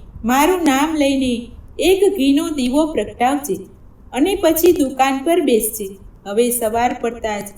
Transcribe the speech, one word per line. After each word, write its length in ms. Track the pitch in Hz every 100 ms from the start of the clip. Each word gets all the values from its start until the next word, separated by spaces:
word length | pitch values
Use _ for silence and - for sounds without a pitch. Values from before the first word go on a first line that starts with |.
| - -
મારું 380 | 220 262 320 370
નામ 340 | 302 262 311 311
લઈને 540 | 277 269 254 233 240 - - -
એક 380 | 320 381 392 392
ઘીનો 320 | 277 277 330
દીવો 380 | 294 247 285 311
પ્રગટાવજે 680 | 330 208 208 247 285 233 190 - - - - -
અને 220 | 247 349
પછી 380 | 403 320 320 349
દુકાન 480 | 302 269 262 269 269
પર 160 | 302 349
બેસજે." 560 | 277 220 214 - 196 196 - - 202
હવે 240 | 208 240
સવાર 460 | 240 220 226 247 247
પડતા 400 | 233 233 220 208
જ 40 | 202